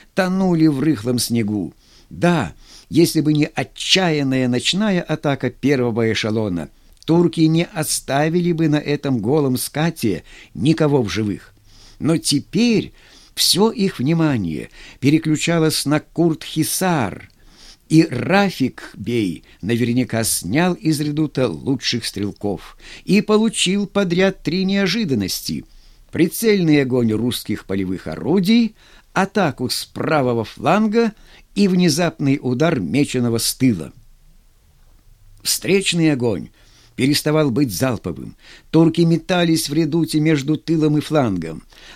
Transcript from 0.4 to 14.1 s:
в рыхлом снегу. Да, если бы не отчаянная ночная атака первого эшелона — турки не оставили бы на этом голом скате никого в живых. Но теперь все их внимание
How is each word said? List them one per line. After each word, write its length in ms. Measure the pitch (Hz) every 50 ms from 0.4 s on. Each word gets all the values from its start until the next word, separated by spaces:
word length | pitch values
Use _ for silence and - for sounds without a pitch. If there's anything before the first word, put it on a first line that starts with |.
| 190 185 175 160 156 156
в 120 | 143 131
рыхлом 380 | 139 160 147 110 104 123 123 120
снегу. 560 | - - 120 117 110 104 104 104 87 67 - _ _ _ _ - - -
Да, 460 | - 85 - 175 175 160 - 73 - - - - - - - -
если 320 | - 147 170 160 - 160
бы 140 | 143 151 151
не 120 | 147 143
отчаянная 1000 | - - - 131 - - - - - - 185 185 170 156 147 143 135 131 131 127 123
ночная 540 | 123 123 - - 165 185 220 214 190 175 -
атака 480 | - 156 151 - 151 139 - - 123
первого 600 | - - - 135 143 127 123 120 110 117 117 113
эшелона — 600 | 107 - - 110 107 113 107 104 87 85 76 - _ _ _ - - _ - -
турки 300 | 160 175 175 165 160 170
не 240 | 160 160 160 165 170
оставили 880 | - - 165 151 - - - - - 131 139 151 165 165 180 170 175 170
бы 160 | 156 165 156
на 80 | 147
этом 420 | 147 - 139 147 139 - 143 131 117
голом 380 | 92 113 143 160 143 131 127
скате 640 | 123 - - - 143 156 170 165 - - 110 90 - - - - - - - -
никого 480 | - 98 151 160 - 160 147 143 135 117
в 60 | 98
живых. 460 | 90 107 110 104 90 - - - _ _ _ - - - - - - -
Но 200 | - 143 165 175
теперь 720 | - - 151 139 - - - 185 240 240 226 180 - - - - - - - - - _ -
все 360 | - - - 151 165 208 226
их 280 | 226 - 196 190 - -
внимание 720 | 123 143